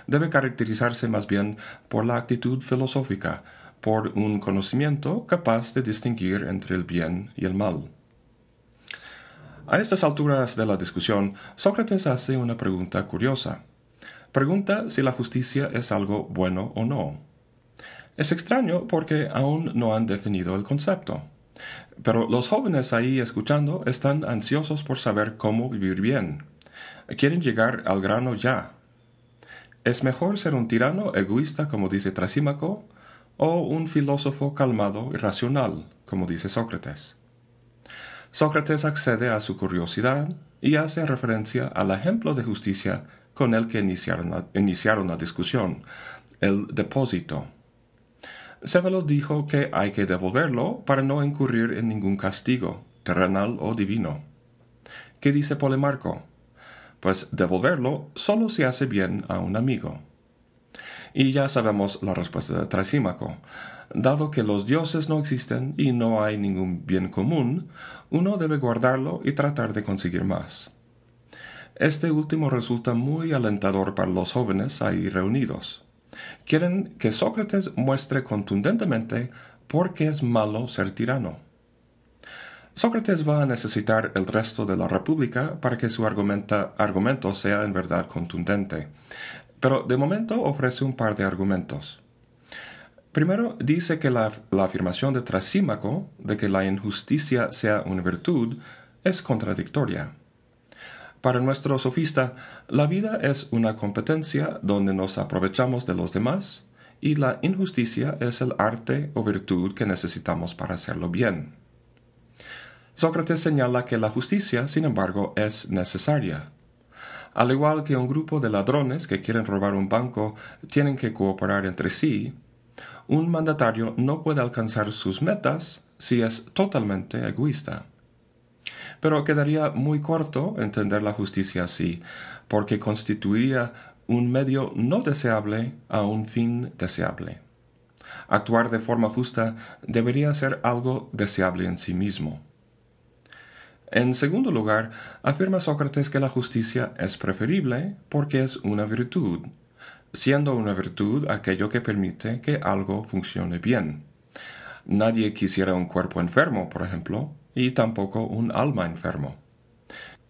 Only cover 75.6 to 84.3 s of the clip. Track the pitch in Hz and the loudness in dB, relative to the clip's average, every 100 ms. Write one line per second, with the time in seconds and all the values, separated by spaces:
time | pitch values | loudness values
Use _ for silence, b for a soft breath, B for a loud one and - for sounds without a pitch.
75.6 | - - - _ _ B B B - 156 | -10 -16 -20 _ _ B B B 0 2
76.6 | 175 185 190 - 110 110 - - 208 196 | 4 0 -2 0 0 2 0 0 0 0
77.6 | 190 - 131 135 - 135 127 104 101 101 | 0 0 2 0 0 -2 0 -4 0 0
78.6 | 123 226 196 113 113 113 123 B B B | 2 2 2 0 -2 -4 -4 B B B
79.6 | - 151 185 180 156 147 123 117 107 110 | -2 0 0 0 0 0 2 2 2 0
80.6 | 123 - 98 - 117 135 95 78 - _ | -4 -2 -2 0 0 0 -2 -8 -16 _
81.6 | _ _ _ _ _ _ B B B B | _ _ _ _ _ _ B B B B
82.6 | B - 233 226 220 170 151 151 143 117 | B 0 2 2 2 2 4 4 2 0
83.6 | 107 107 104 110 110 98 95 | 0 0 4 2 2 0 0